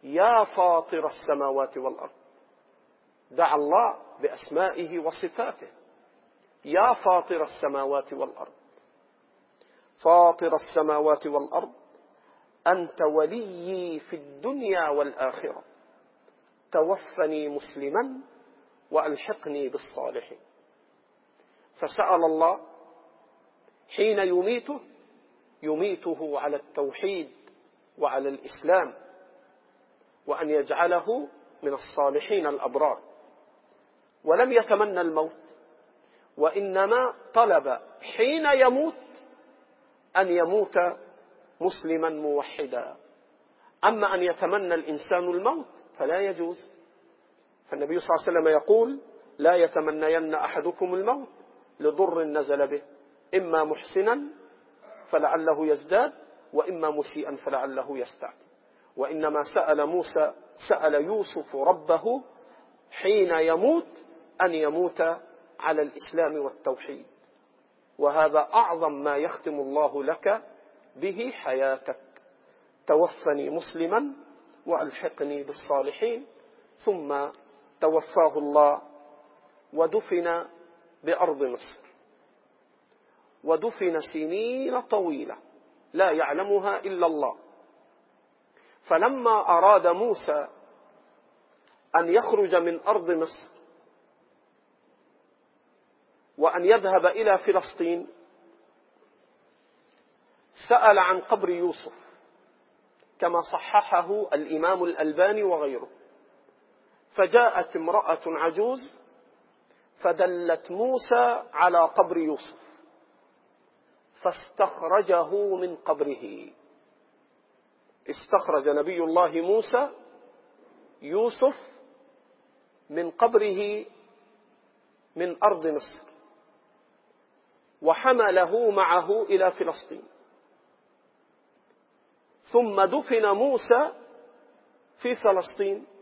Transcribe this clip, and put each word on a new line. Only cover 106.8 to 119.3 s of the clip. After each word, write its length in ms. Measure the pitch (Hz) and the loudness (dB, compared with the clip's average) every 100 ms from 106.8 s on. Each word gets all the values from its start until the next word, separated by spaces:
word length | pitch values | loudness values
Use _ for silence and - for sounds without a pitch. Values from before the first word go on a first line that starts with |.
| _ _ _ - | _ _ _ 0
فجاءت 600 | 185 226 240 - 175 185 | 4 6 4 2 -4 -6
امرأة 460 | 165 202 175 165 170 | 0 0 0 -4 -4
عجوز 760 | 160 165 160 220 262 269 - _ _ _ _ _ _ _ _ _ _ | -2 -2 0 -2 -2 -10 -20 _ _ _ _ _ _ _ _ _ _
فدلت 720 | 180 165 185 180 170 165 - | -2 2 0 0 -2 -2 -4
موسى 720 | 180 240 254 - 240 240 233 - | -4 -2 -2 0 2 2 0 -6
على 260 | 151 175 175 | 2 4 4
قبر 380 | 160 - 180 170 | 2 4 2 2
يوسف، 420 | 156 147 - - - - _ _ _ _ _ _ _ _ _ _ _ _ _ _ | -2 -6 -10 -20 -20 -20 _ _ _ _ _ _ _ _ _ _ _ _ _ _
فاستخرجه 1300 | 190 - - - 196 - 165 196 202 175 151 196 202 185 | -6 -6 -16 -2 -2 -2 0 0 4 2 2 -2 -2 -2
من 200 | 180 165 | -4 -8
قبره. 720 | - 147 143 131 117 110 - _ _ _ _ _ _ _ _ _ _ _ _ _ _ _ - | -4 -2 -2 -4 -12 -16 -18 _ _ _ _ _ _ _ _ _ _ _ _ _ _ _ -14
استخرج 600 | - - 196 - 156 139 | -14 0 0 2 0 2
نبي 340 | 147 151 180 | 0 -2 -2
الله 380 | 165 170 175 | 0 2 2